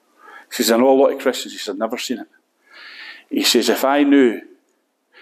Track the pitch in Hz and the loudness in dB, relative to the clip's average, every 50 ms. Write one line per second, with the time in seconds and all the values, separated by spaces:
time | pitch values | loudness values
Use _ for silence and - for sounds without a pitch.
0 | _ _ _ _ - - - - - _ - - 113 110 117 113 127 135 135 131 | _ _ _ _ -20 -20 -20 -20 -20 _ -6 -4 -2 0 2 4 4 4 4 4
1 | 139 - - - - - - - - 92 - - - 107 95 101 110 110 120 117 | 4 2 0 -2 -4 -4 -4 -4 -8 -14 -14 -12 -12 -10 -8 -8 -8 -8 -6 -8
2 | - - 123 101 85 - _ _ _ _ _ _ _ _ - - - - - - | -8 -8 -10 -10 -12 -16 _ _ _ _ _ _ _ _ -20 -20 -20 -20 -20 -20
3 | - - - - _ _ - - 101 - - 120 - 117 104 - - 131 143 147 | -20 -20 -20 -20 _ _ -4 -2 0 0 2 2 2 0 0 0 0 0 2 2
4 | 147 143 139 143 131 117 101 92 - - - _ _ _ _ _ _ _ _ _ | 4 4 6 6 6 4 2 -2 -8 -18 -20 _ _ _ _ _ _ _ _ _
5 | _ _ _ - | _ _ _ -20